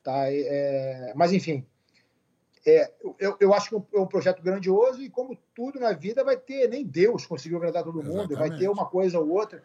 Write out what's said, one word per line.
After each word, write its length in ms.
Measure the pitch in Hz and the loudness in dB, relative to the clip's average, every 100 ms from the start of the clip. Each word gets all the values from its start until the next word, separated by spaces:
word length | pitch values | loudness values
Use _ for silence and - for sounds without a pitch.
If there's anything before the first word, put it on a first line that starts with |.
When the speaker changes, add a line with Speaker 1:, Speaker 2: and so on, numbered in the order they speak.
Speaker 1:
tá? 280 | - 135 135 | -4 -2 0
E, 140 | 143 135 | -2 -2
é... 680 | 143 143 135 135 127 127 139 | -2 -2 -2 -4 -8 -6 2
Mas, 160 | 175 | 2
enfim, 340 | 190 165 143 131 _ _ _ _ _ _ _ _ _ 151 | 2 0 -6 -8 _ _ _ _ _ _ _ _ _ 6
É, 240 | 160 143 - | 6 6 -4
eu, 140 | 190 - | -12 -4
eu, 160 | 196 196 | -4 4
eu 160 | 196 | 4
acho 140 | 202 - | 4 2
que 80 | 220 | -6
é 20 | |
um, 60 | - | -2
é 60 | 208 | -2
um 60 | 190 | 0
projeto 340 | 190 185 185 | 0 0 0
grandioso 580 | 170 196 190 196 254 254 | -2 -2 2 4 4 2
e, 80 | 269 | -8
como 300 | - 262 - _ | -8 -8 -8 _
tudo 240 | - 254 277 | -10 -10 -4
na 140 | 233 | -2
vida, 320 | 165 180 240 | -2 -4 -2
vai 120 | 277 254 | 0 0
ter, 320 | - 269 233 | -2 0 0
nem 160 | 262 | 0
Deus 400 | 214 151 208 226 | -4 2 4 2
conseguiu 340 | - 151 160 170 | -6 -10 -6 -4
agradar 260 | 165 170 | -4 -4
todo 180 | 165 165 | -4 -8
mundo, 320 | 147 185 190 | -6 -6 -4
vai 140 | 139 156 | -4 -4
ter 60 | 156 | -2
Speaker 2:
Exatamente. 120 | 190 | -2
Speaker 1:
uma 180 | 202 - | 0 -2
coisa 340 | 185 190 170 | 0 0 0
ou 100 | 151 | 0
outra, 320 | 185 214 - | 0 -2 -8